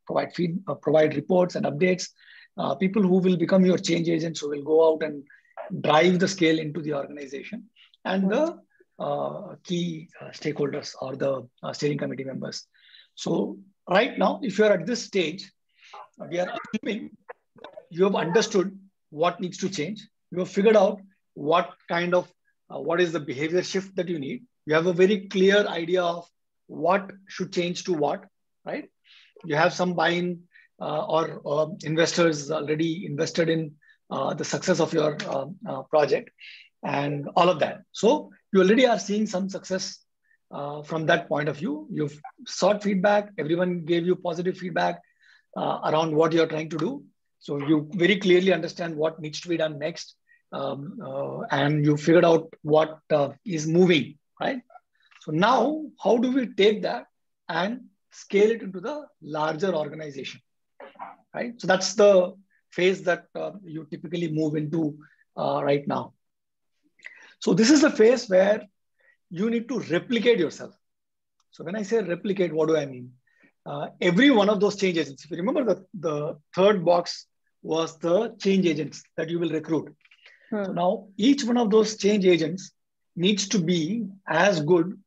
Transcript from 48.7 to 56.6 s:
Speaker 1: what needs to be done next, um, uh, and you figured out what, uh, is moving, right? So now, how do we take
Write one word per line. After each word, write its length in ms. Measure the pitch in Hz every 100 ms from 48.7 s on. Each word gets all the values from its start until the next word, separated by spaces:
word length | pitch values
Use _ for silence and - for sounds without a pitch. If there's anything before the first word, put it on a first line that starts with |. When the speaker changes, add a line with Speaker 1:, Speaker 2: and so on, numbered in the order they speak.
| - 170 151
Speaker 1:
what 240 | 160 160
needs 200 | 151 151
to 80 | 175
be 100 | 165
done 200 | 156 143
next, 360 | 156 170 - _ _ _ _
um, 460 | 143 139 139 147 254
uh, 360 | 135 135 139 143 220
and 340 | 139 143 151
you 120 | 147 147
figured 260 | - 170
out 260 | 170 160 160 -
what, 380 | 151 156 156 - _
uh, 200 | 151 139 -
is 220 | 233 160 156
moving, 500 | 165 180 160 117 - _ _
right? 220 | - 262 - - _ _ _ _
So 120 | -
now, 520 | 156 208 262 247 311 285 _
how 140 | - 233
do 140 | 254
we 160 | 269 226
take 280 | -